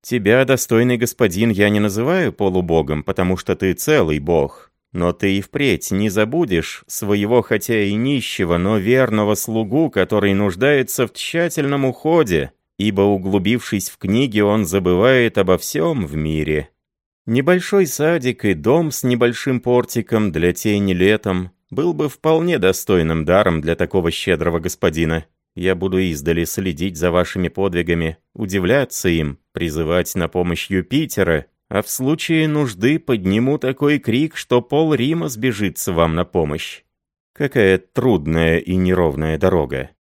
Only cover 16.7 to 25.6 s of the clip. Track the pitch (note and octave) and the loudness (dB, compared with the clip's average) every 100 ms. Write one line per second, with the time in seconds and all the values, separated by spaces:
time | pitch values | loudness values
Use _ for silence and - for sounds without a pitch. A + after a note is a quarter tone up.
16.7 | _ _ _ _ _ - A#2+ C#3 F3+ - | _ _ _ _ _ -2 0 2 0 2
17.7 | G3 E3+ - D#3 E3+ B2+ - G#2 E2+ F2 | 2 2 0 0 0 -2 -2 0 0 2
18.7 | D3+ D#3+ - B2+ B2 A#2+ A#2 - B2+ A#2+ | 2 2 -2 -2 2 2 0 -4 -2 2
19.7 | B2 A#2+ A#2+ G#2+ A2 G#2+ D#2+ F2 - A2 | 0 0 -4 -2 0 0 2 0 0 0
20.7 | G#2 G2 F2+ F#2 G#2+ G#2 F#2 F2+ _ _ | 0 0 2 2 2 0 -4 -6 _ _
21.7 | - E3+ D#3 D3+ - D#3+ D#3+ F3 D#3 F#2 | -4 -2 -2 -4 -2 0 2 0 0 0
22.7 | F#2 - F#2 D#2+ E2 D2+ F#2 G2+ D#2+ D2+ | 0 2 2 2 0 2 2 4 0 -2
23.7 | E2+ F2 G2 E2+ - - E2 E2 E2 F2 | -2 0 0 0 -2 -2 0 0 -2 -4
24.7 | - F2+ D#2+ E2 E2 - _ _ - | -2 -2 0 0 -2 -6 _ _ -4